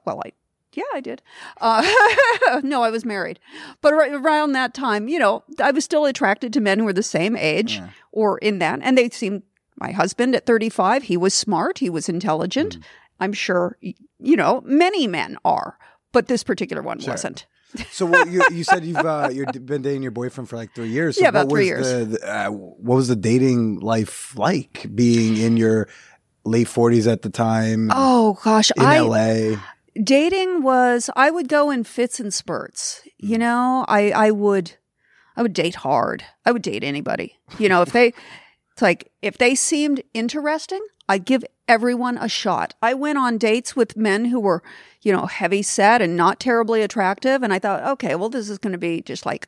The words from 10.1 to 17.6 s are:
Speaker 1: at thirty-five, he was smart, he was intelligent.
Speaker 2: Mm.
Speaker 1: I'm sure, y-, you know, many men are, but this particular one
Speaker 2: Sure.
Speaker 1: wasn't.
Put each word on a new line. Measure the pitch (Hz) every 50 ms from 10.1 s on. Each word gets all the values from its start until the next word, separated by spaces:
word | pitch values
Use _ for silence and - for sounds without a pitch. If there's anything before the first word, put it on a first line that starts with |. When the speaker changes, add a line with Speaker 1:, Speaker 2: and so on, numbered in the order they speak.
| - - 240 262 254
Speaker 1:
at | - -
thirty-five, | - 233 226 214 226 - - 190 185 233 277 277
he | - 180 175
was | 175 196 -
smart, | - - - 202 160 185 339 381 -
he | 277 185
was | 170 160 147 -
intelligent. | 175 175 196 214 156 156 165 185 - 262 320 427 - 82
Speaker 2:
Mm. | - - - - _ _ _ -
Speaker 1:
I'm | 185 196 202
sure, | - - - 202 175 175 180 - _ -
y-, | 180 - _ _ _ _ _
you | - 254 311 320
know, | - 151 220 269 -
many | - 262 294 349 370 415 392 285 214
men | 175 156 98 - - - -
are, | - - - - - - _ _ - _ _ _ _ -
but | 247 - -
this | 247 233 -
particular | - - 180 - 160 - 160
one | - - - 110
Speaker 2:
Sure. | - - -
Speaker 1:
wasn't. | - - - - - - _ _ _